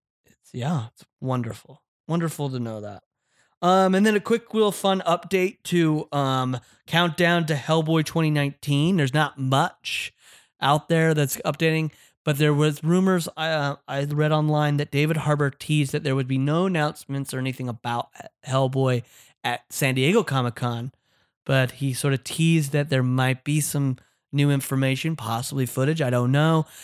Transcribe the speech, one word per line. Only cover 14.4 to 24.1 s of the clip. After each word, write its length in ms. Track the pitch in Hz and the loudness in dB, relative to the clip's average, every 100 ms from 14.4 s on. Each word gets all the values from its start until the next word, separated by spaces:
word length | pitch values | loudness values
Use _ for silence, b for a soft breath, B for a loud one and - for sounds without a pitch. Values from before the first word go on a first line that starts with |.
| 151 151 147 147 | 2 2 2 0
that 140 | 151 | 0
David 240 | 143 151 160 | 0 0 0
Harbour 340 | 143 147 143 | 0 0 0
teased 420 | - - 151 135 | -4 -2 0 0
that 100 | 147 | -2
there 120 | 143 135 | -2 -2
would 100 | 131 | 0
be 100 | 135 | -2
no 280 | 143 160 190 | 0 0 0
announcements 680 | 170 151 - - 139 135 | 0 -2 -4 -8 -8 -6
or 60 | 131 | -6
anything 300 | 131 127 127 | -6 -6 -8
about 400 | 110 120 120 - - - _ 139 | -8 -4 -4 -6 -14 -20 _ -2
Hellboy 580 | 131 131 135 131 120 b b b b | 0 0 0 0 0 b b b b
at 180 | 123 120 - | -6 -6 -8
San 240 | - 135 | -2 -2
Diego 300 | 131 139 220 | 2 2 2
Comic 320 | - 135 120 - | 0 -2 -2 -4
Con, 360 | 123 117 123 - _ _ _ _ - | -4 -4 -10 -14 _ _ _ _ 0
but 260 | 135 127 | 0 0
he 200 | - 139 | -2 -4
sort 220 | 123 147 135 | -2 -2 -2
of 80 | |
teased 480 | - - 165 165 139 | -4 0 2 4 2
that 180 | 147 147 | -2 0
there 140 | 135 | 0
might 400 | 127 127 131 127 | 2 2 0 -2
be 180 | - 151 | -2 -2
some 360 | 147 143 135 131 b | 0 -2 -2 -4 b